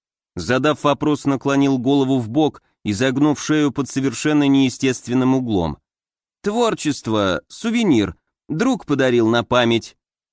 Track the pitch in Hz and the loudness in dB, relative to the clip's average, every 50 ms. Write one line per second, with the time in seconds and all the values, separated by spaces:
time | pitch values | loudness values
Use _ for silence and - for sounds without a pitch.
0 | _ _ _ _ _ _ _ 90 80 85 127 131 131 151 147 - - 147 139 - | _ _ _ _ _ _ _ -8 -4 -2 0 2 2 0 0 0 0 0 0 0
1 | 151 151 147 - - 139 139 123 - 139 139 139 139 139 135 127 113 131 143 139 | 0 -2 -2 0 -2 -2 -2 -2 -2 0 0 2 2 2 2 0 2 2 2 2
2 | 135 131 135 127 113 107 120 151 156 127 - - _ _ _ _ - 104 104 95 | 2 2 0 0 -2 -2 0 0 0 0 -2 -6 _ _ _ _ -6 -4 -2 0
3 | 131 135 123 135 147 151 135 - - - 151 151 147 143 - - 131 - - 131 | 0 0 2 2 2 2 0 0 -2 -2 0 0 0 0 -2 -4 -6 -4 -4 -4
4 | 135 135 113 - - 151 151 147 143 139 139 139 135 127 - - 135 131 123 - | -4 -4 -4 -2 -2 0 2 2 2 4 4 4 2 2 0 -2 -2 -2 -2 -2
5 | - 117 123 131 127 131 131 131 127 120 104 92 82 78 69 - _ _ _ _ | -4 -4 -2 0 2 2 2 0 0 0 0 0 0 -2 -4 -8 _ _ _ _
6 | _ _ _ _ _ _ _ _ - 202 208 240 240 220 185 - - 151 135 - | _ _ _ _ _ _ _ _ -6 -4 -2 0 0 0 -2 -2 -4 -4 -4 -4
7 | - 117 110 107 101 95 87 71 - - - - - 233 220 240 226 190 135 110 | -4 -2 -2 0 0 0 -2 -2 -6 -10 -12 -6 -4 -2 -2 0 2 2 4 2
8 | 101 92 - - _ _ _ _ _ - 147 160 240 269 254 180 - - 143 131 | 2 0 -4 -10 _ _ _ _ _ -8 -4 -2 0 0 0 -2 -2 -2 0 0
9 | 135 127 120 120 113 110 117 120 117 - 123 123 120 117 117 113 - - - _ | 2 2 2 2 2 2 2 0 0 0 0 2 2 2 0 0 -2 -6 -14 _
10 | _ _ _ _ _ _ | _ _ _ _ _ _